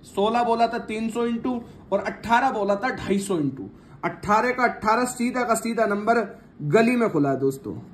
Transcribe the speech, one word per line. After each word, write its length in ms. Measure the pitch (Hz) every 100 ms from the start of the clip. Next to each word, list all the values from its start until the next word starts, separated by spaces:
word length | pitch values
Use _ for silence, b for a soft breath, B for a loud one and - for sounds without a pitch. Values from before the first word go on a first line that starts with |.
| -
सोलह 380 | - 208 240
बोला 240 | 233 226 233
था 100 | 233
तीन 300 | - 220 226
सौ 180 | 233 240
into 320 | 233 262 247 B B -
और 80 | 202
अठारह 500 | 214 202 214 233 262
बोला 240 | 226 202 202
था 140 | 254 -
ढाई 240 | - 196
सौ 180 | 196 180
into। 300 | 143 127 98 B B B 170
अठारह 460 | 175 - 214 247
का 120 | 247 240
अठारह 400 | 233 214 226 247
सीधा 380 | - 240 247
का 120 | 233 220
सीधा 300 | 226 226 214
नंबर 340 | 202 214 233 202 B B -
गली 320 | 147 190 226 247
में 140 | 220
खुला 200 | 156 139
है 100 | 131
दोस्तों। 360 | 135 135 107 95 -